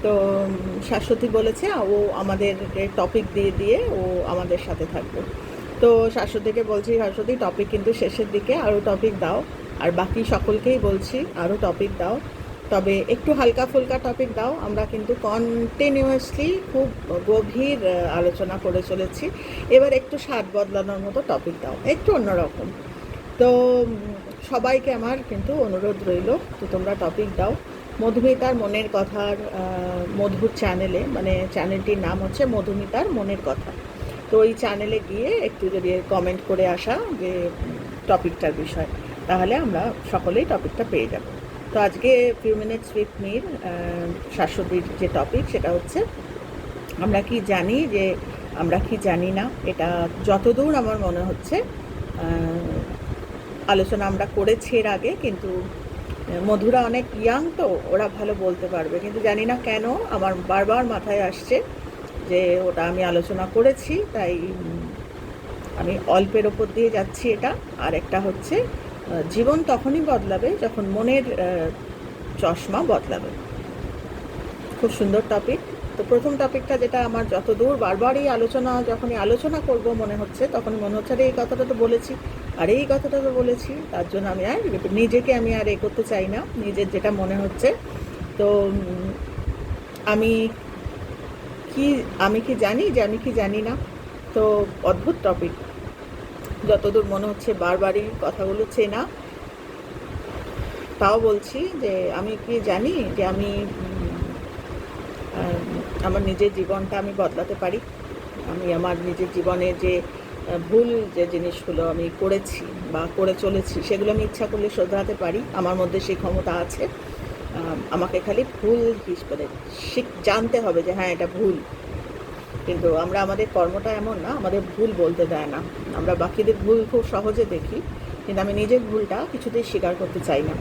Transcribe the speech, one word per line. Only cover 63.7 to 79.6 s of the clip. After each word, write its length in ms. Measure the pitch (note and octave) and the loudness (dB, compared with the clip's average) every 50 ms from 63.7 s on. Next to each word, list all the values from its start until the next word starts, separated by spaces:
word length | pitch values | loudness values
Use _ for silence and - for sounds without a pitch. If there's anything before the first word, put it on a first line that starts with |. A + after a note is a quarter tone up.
| C4+ - - - D#4 F#4 G#4 - - | 6 4 -2 -2 -2 -2 -2 -2 -2
তাই, 200 | A3+ F#3+ F3 F3+ | -2 -2 0 0
উম, 540 | E3+ E3+ F#3 F#3+ F3+ F3 E3 E3 E3+ E3 D#3+ - - - - - - - - - - - - - - - - - - | -2 -2 -4 -6 -6 -6 -6 -6 -6 -8 -8 -10 -10 -12 -12 -12 -14 -12 -12 -12 -12 -12 -12 -12 -10 -10 -10 -6 -4
আমি 200 | E3+ F3 G3 - - | -2 -2 -2 -2 2
অল্পের 400 | - D#3 F#3 G3 G3 - A3 G#3 | 4 4 6 4 4 2 2 2
ওপর 180 | G#3 G3+ - A3 G3 - | 2 2 0 -2 -2 2
দিয়ে 140 | A3 A#3 A3+ | 2 2 4
যাচ্ছি 420 | A3 G3+ F#3+ F#3+ - - - A#3+ | 4 2 -2 -2 -6 -4 0 0
এটা। 240 | A3 G#3 - C4 E4+ - - - - - | 0 2 0 -2 -2 -4 -8 -12 -10 -4
আর 140 | B2+ D3 E3 | -2 -2 -2
একটা 260 | D#3+ E3+ - - F#3+ | -2 -2 0 -2 0
হচ্ছে, 420 | G3 G3 - - - - D#4+ G#4 | 0 0 -2 -4 -4 0 0 0
আহ, 600 | B4 - - - - - - - - - E3+ E3 D3+ E3 | 0 0 -4 -8 -10 -10 -12 -12 -8 -6 -4 -4 -2 -2
জীবন 340 | F3+ G#3+ A#3 C4 D4+ D#4+ D#4+ | 2 2 4 4 4 4 4
তখনই 340 | - C4 - - C4+ C#4 E4 | 2 2 2 2 0 0 2
বদলাবে 560 | D#4 D4+ C4+ G#3+ G3 F#3+ F#3+ F#3 A3 C4+ G4 G#4 | 2 2 2 2 2 0 0 0 2 0 0 0
যখন 240 | - A3+ A3+ A3 G3+ | -2 -2 -2 -2 -2
মনের, 380 | F#3+ G3 G#3+ A3+ A#3+ C4 C#4 B3 | 0 0 0 2 4 4 4 2
আহ, 420 | A#3+ - - F#3 F3+ F3+ E3+ D#3+ E3 D#3+ - - - - - - - - - - - - | 2 -2 0 0 0 0 0 0 -2 -4 -6 -10 -12 -12 -12 -12 -14 -12 -12 -12 -10 -4
চশমা 460 | - - D#3+ F3 - - - G3 A#3 E4+ | 0 2 2 2 0 -4 -4 -2 -2 2
বদলাবে। 460 | D4 G#3 - - - G#2+ F2 - - - - - - - - - - - - - - - - - - - - - - - - - - - - - - - - | 2 2 2 2 -2 -6 -4 -6 -8 -8 -10 -10 -10 -10 -10 -10 -10 -10 -8 -8 -8 -8 -10 -10 -10 -10 -10 -10 -10 -10 -10 -10 -10 -10 -10 -10 -10 -4 0
খুব 100 | - A3+ | 0 0
সুন্দর 300 | - - G#3+ G3 G3 G#3+ A3 - | 2 2 2 4 4 2 2 2
টপিক। 300 | A3 G3+ G3+ - C4+ - - - - - - - - | -2 0 0 0 -2 -2 -4 -8 -10 -8 -8 -8 -6
তো 60 | - G3+ - | -6 2 4
প্রথম 280 | B3 A#3+ A#3+ D4 C#4+ | 4 4 4 2 0
টপিকটা 400 | C4+ C#4 C4 - C4 B3+ - C#4 | 2 0 0 0 -4 -2 0 0
যেটা 280 | B3+ B3 A#3+ B3+ B3 B3 | 2 2 2 2 0 0
আমার 220 | A#3 A3+ A3+ A#3 | 0 0 -2 -2
যতদূর 500 | A3+ G3 F3+ - - A3 G3+ A#3 C4 C#4+ | 0 0 0 2 2 2 4 4 4 4
বারবারই 520 | B3 A3+ F#3 F#3+ G3 A#3 B3+ C4 C#4 C#4+ C#4 | 2 2 0 2 4 4 4 4 4 2 2
আলোচনা, 540 | B3 A3+ A3+ A3+ - C4 B3 B3+ B3 B3 A#3+ | 4 4 2 2 2 0 0 2 0 0 0
যখনই 280 | A#3 A3+ A3+ - A#3+ A#3 | 0 -2 -2 -2 -2 0
আলোচনা 440 | A3 G3 G#3 A#3 A#3+ - D#4 D#4 D#4 | 0 2 2 2 2 2 0 -2 0